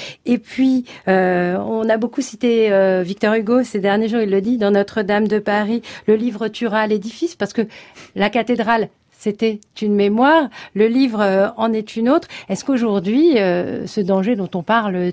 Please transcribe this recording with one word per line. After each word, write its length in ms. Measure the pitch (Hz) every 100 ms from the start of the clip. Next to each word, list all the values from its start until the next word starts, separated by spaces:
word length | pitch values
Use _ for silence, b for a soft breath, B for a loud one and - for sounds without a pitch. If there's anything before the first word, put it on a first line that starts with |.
| B B
Et 140 | - 240
puis, 480 | - - 262 254 247 B -
euh, 500 | 190 185 180 175 190
on 280 | 208 220 220
a 80 | 220
beaucoup 240 | 240 262
cité, 500 | 254 214 247 226 220
euh, 300 | 196 190 185
Victor 300 | 175 196 214
Hugo 300 | 220 214 247
ces 160 | 247 208
derniers 280 | 196 202 226
jours, 140 | 233
il 80 | 214
le 100 | 196
dit, 160 | 196 247
dans 140 | 202
Notre-Dame 580 | 202 202 220 196 208 214
de 100 | 214
Paris, « 440 | 214 208 208 233 B B -
Le 80 |
livre 340 | 220 240 208 220
tuera 380 | 220 233 214 214
l'édifice », 480 | 214 226 - 339 -
parce 160 | 202
que 140 | - 214 B B B B
la 160 | 190 208
cathédrale, 580 | 233 220 240 214 226 196 _ _
c'était 480 | - 220 208 220 208 - -
une 120 | 208
mémoire, 540 | 208 202 220 269 320 277 B B
le 140 | 190 220
livre, 340 | 240 269 214
euh, 280 | 202 190 196 -
en 160 | 226
est 220 | 220 214 226
une 120 | 233
autre. 200 | 320 - B -
Est-ce 160 | 196
qu'aujourd'hui, 760 | - 262 233 202 185 247 339 247
euh, 480 | 190 175 - - -
ce 140 | -
danger 360 | 185 190 190 226
dont 140 | 180
on 80 | 185
parle 500 | 165 226 208 185 180